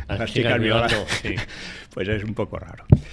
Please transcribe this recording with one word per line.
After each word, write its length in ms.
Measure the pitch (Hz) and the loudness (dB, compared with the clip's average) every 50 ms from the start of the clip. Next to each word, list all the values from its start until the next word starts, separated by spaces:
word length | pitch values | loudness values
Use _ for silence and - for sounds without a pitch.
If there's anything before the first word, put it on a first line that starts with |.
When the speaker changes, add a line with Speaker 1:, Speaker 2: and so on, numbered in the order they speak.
| - - | -6 -4
Speaker 1:
a 40 | |
Speaker 2:
A 0 | |
Speaker 1:
las 60 | 101 101 | -4 -2
Speaker 2:
las 120 | 117 110 | -2 -2
Speaker 1:
chicas 200 | - 123 117 117 123 | 0 2 2 4 4
Speaker 2:
chicas 60 | 120 | 4
Speaker 1:
viola-, 260 | 110 110 110 113 117 | 4 4 4 4 4
Speaker 2:
violando, 240 | 113 113 104 92 - - - | 2 2 0 0 -2 -4 -4
sí. 120 | - 107 98 - - - - - - | -2 -4 -4 -4 -6 -8 -10 -12 -12
Speaker 1:
<laughs> 300 | - - - - - - | -12 -14 -14 -16 -10 -6
pues 140 | - 95 98 | -4 -2 0
es 160 | 110 104 101 | 0 0 -2
un 100 | 107 101 | -4 -4
poco 240 | - 104 - - - | -4 -4 -4 -6 -10
raro. 260 | - - - - - - - - - - | -10 -12 -16 0 4 6 6 6 4 -4